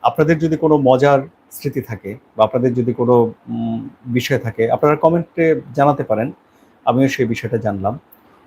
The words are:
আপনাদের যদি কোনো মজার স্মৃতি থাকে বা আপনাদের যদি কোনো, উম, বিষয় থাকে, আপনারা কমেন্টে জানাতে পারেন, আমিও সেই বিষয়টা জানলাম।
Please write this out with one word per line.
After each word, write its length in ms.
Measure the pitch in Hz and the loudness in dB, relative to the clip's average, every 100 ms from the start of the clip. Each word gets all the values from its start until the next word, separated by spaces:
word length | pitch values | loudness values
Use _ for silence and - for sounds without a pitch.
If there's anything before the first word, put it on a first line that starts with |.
আপনাদের 360 | 120 - 156 160 | -2 0 0 2
যদি 180 | 160 156 | 0 0
কোনো 200 | - 147 | 2 4
মজার 440 | 131 127 143 139 147 _ _ | 4 4 4 2 0 _ _
স্মৃতি 320 | - 143 127 | -10 -8 -6
থাকে 340 | - 107 98 117 _ - | -8 -10 -12 -14 _ 0
বা 80 | |
আপনাদের 300 | 107 127 123 | 0 2 0
যদি 180 | 120 120 | 0 -2
কোনো, 400 | 117 120 120 117 - - | -2 2 2 2 -2 -10
উম, 400 | 117 117 113 110 - 127 | -6 -4 -6 -8 -14 -4
বিষয় 320 | 120 - 131 | -4 -2 -4
থাকে, 320 | 113 107 113 | -4 -2 -2
আপনারা 260 | 120 147 151 | 2 2 2
কমেন্টে 640 | 160 165 160 - 160 147 - | 2 0 -4 -2 0 0 -2
জানাতে 300 | 123 139 139 | 0 2 0
পারেন, 280 | - 110 120 95 _ _ _ _ | -2 -2 -4 -8 _ _ _ _
আমিও 240 | - 120 135 | -2 2 2
সেই 180 | 135 117 | 0 -2
বিষয়টা 300 | 113 110 113 | -4 -4 -4
জানলাম। 420 | 107 98 95 139 _ _ _ _ | -4 -4 -4 -6 _ _ _ _